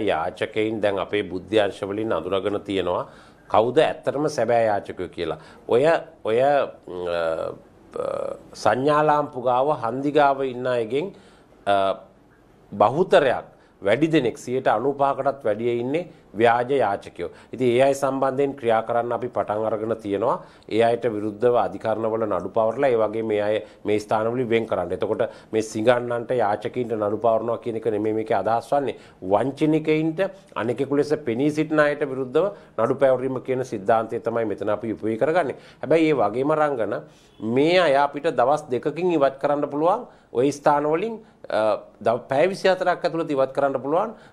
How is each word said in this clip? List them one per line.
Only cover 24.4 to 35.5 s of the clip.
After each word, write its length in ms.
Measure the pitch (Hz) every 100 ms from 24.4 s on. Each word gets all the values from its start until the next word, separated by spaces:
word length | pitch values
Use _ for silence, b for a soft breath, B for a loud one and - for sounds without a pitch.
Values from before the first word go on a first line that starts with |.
| 120
වෙන් 180 | 113 110
කරන්න. 260 | 98 87
එතකොට 300 | 90 101 104 113 B B
මේ 120 | 110
සිඟන්නන්ට, 680 | 110 113 110 120 120 117 113
යාචකයින්ට 600 | 127 104 107 117 123 117
නඩු 240 | 113 104 107
පවරනවා 420 | 113 113 113 113
කියන 180 | 123 110
එක 100 | 113
නෙමෙයි 280 | 104 110
මේකේ 220 | 110 110 107
අදහස් 320 | 98 113 -
වන්නේ. 260 | 143 131 - B B
වංචනිකයින්ට, 1000 | 92 104 127 135 156 156 156 156 160 160 190 - B
අනෙකෙකු 420 | - 110 117 139 143
ලෙස 160 | 143 151
පෙනී 260 | - 117 147
සිටින 300 | 151 156 156
අයට 200 | 147 143
විරුද්ධව 460 | 147 131 131 139 190 202 B
නඩු 200 | - 113
පැවරීම 460 | 127 135 127 131 127
කියන 240 | - 131
සිද්ධාන්තය 560 | 127 110 95 113 113 117
තමයි 240 | - 117
මෙතන 240 | 113 95 101
අපි 240 | 104 117
උපයෝගී 260 | 101 107 110
කරගන්නේ. 380 | 139 170 147